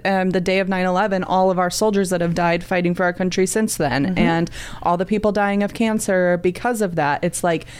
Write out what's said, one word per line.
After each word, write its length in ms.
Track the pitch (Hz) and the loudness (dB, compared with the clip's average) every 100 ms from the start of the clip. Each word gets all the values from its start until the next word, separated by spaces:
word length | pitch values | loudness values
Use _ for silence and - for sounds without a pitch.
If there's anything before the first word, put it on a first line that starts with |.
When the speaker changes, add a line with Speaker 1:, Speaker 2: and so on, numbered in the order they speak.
| 196 | 0
Speaker 1:
um, 260 | 190 185 | 0 2
the 100 | 185 | 0
day 180 | 180 190 | 2 0
of 80 | 190 | 0
nine 180 | 185 185 | 0 0
eleven, 380 | 180 208 190 | 2 0 0
all 260 | - 185 190 | 0 2 2
of 80 | 180 | 2
our 120 | 180 - | 0 0
soldiers 320 | 214 202 185 | 0 2 0
that 120 | 180 | 0
have 120 | 170 | 0
died 300 | 170 170 170 | 0 0 0
fighting 320 | - 185 175 175 | 0 0 0 0
for 80 | |
our 100 | 180 | -2
country 320 | 175 185 190 185 | 0 -2 0 0
since 320 | 220 220 - | 0 -2 0
then, 100 | 147 135 143 | 0 0 0
Speaker 2:
Mm-hmm. 100 | 175 | 2
Speaker 1:
and 320 | 170 165 170 - - - | 2 2 -2 -6 -12 -4
all 140 | - 175 | 0 0
the 80 | 185 | 0
people 260 | 208 208 | 0 0
dying 300 | 202 202 202 | 0 0 0
of 100 | 202 - | -2 -2
cancer 600 | 226 214 214 185 180 175 | -2 0 0 2 2 2
because 440 | 185 180 240 233 | 0 -2 -2 0
of 140 | 202 165 | -2 0
that. 280 | 143 143 | 0 0
It's 200 | 175 - | -2 -2
like 220 | 175 160 - | -2 -2 -4